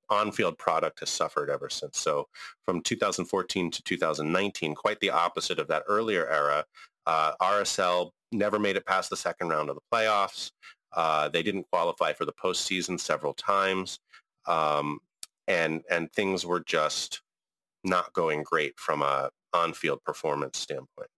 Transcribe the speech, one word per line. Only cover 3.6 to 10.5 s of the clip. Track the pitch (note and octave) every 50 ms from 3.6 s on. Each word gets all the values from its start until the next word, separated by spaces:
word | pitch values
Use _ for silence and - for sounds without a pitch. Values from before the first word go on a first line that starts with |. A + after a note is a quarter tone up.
| F2+ E2
to | - -
two | - - F#2
thousand | E2+ E2+ D#2+ D#2 D#2+ D2+ D#2
nineteen, | E2+ F#2 G2+ G2+ F#2 - E2 D#2 D2
quite | - - G#2 G#2+ -
the | G#2 F#2
opposite | - E2 E2+ - - - - - F2+ D#2+
of | D2+ D2
that | D#2 D#2 - -
earlier | G#2 G#2+ A2+ A2 G#2 F2 D#2+ -
era, | D#2+ D2+ D2 D2 D2 D2+ D2+ - _ - - - _ _ _
uh, | E2 D#2+ D#2+ D#2 D#2 - -
R | F#2 F#2+ G2+ G#2
S | G2 - - -
L | F#2+ F2+ F2+ F2+ F2 E2+ - _ _ _
never | A#2 G#2 G2+ G#2 G#2 G#2+
made | G#2 G2+ F#2+
it | G2 -
past | - F#2+ F#2+ F2+ -
the | -
second | - - F2 E2 - F2+ E2+
round | D#2+ D2+ D2+ C#2+
of | C#2
the | D2 - _
playoffs. | A#2+ A2+ A2 A2 G#2+ G2+ G2 F2+ - - - -